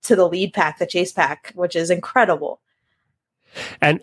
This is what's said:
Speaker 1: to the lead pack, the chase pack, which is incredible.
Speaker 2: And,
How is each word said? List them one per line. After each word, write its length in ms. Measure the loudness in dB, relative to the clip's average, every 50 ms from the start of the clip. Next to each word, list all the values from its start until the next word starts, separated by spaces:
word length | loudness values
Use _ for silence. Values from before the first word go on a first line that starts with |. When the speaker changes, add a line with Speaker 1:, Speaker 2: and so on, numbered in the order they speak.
| -2
Speaker 1:
to 140 | 2 4
the 120 | 4 4 4
lead 240 | 2 0 -4 -2 0
pack, 260 | 0 0 0 -2 -4
the 80 | -6
chase 260 | -4 -2 -2 -2 -2 0
pack, 400 | 0 0 0 -2 -4 -12 -14 -8
which 220 | -4 -4 -4 -2
is 140 | -2 0 0
incredible. 720 | 0 -2 -2 -2 0 2 2 2 2 0 -2 -6 -10 -10 _ _ _ _ _ _ _ _ _ _ _ _ _ _ _ _ _ _ -16 -14 -14 -14 -6 0
Speaker 2:
And, 200 | 2 2 2 2